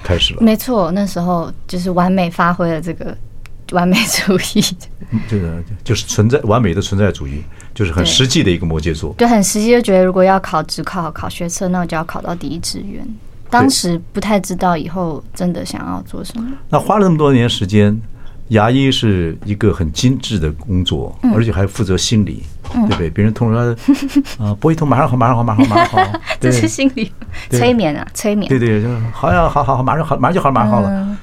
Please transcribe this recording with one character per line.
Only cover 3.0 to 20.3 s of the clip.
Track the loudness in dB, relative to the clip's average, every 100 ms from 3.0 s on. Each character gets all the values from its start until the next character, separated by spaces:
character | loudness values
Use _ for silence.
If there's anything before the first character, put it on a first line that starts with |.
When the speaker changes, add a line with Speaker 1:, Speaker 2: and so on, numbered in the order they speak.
| -8 -10 -12 -12 -14 -14 -4
Speaker 2:
完 | 0 4
美 | 4 2
主 | -2 2 0 2 0
义。 | 0 -2 -12 -14 -6
Speaker 1:
嗯， | -6 -2
对 | -2
的， | -2 -6 -8 -8
就 | -4
是 | -4
存 | -2 2 4
在， | 4
完 | 2 2
美 | 2
的 | 0
存 | -2 2
在 | 0
主 | 0 -6
义， | -8 -10 -14 -12
就 | -4
是 | -2
很 | 0
实 | 0 2 2
际 | 2
的 | 2
一 | 2
个 | 0
摩 | -2
羯 | -2
座。 | -4 -6 0
Speaker 2:
对。 | 2
对， |
很 | 4
实 | 2 0
际， | 2
就 | 2
觉 | 4 4
得 |
如 | 4
果 | 4
要 | 4 4
考 | 0 -4
职 | -4 -6
考、 | -8 -6 -6
考 | -6 -8
学 | -6 -6
测， | -4 -2
那 | -2
我 | -2
就 | -4
要 |
考 | -6 -8
到 | -8
第 | -6 -6
一 | -6
志 | -6 -8
愿。 | -8 -8 -10 -10 -14 -14 0
当 | 2 4
时 | 2 -2 -4 -4
不 | -6
太 | 0 0
知 | 0 -2
道 | 0 0
以 | -2
后 | -4 -4 -6 -10
真 | -4 -4
的 | -4
想 | -6 -8 -8
要 | -8
做 | -8 -10
什 | -10 -8
么。 | -8 -8 -2
Speaker 1:
那 | -2
花 | 2 2
了 |
那 | 4
么 | 4
多 | 4
年 | 4 4
时 | 0
间， | 2 4 4 2 -4 -10 -12 -10 0
牙 | 2 4
医 | 4 2
是 | 2 2 2 0 -4
一 | -6
个 | 0 2
很 | 2 -2
精 | 0 0 0
致 | -2